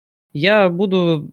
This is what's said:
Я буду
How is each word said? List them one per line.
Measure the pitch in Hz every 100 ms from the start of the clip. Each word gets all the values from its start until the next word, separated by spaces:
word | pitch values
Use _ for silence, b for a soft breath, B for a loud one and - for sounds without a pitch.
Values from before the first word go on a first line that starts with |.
| _ _ _
Я | 147 175 214 190
буду | 175 202 185 175 160 147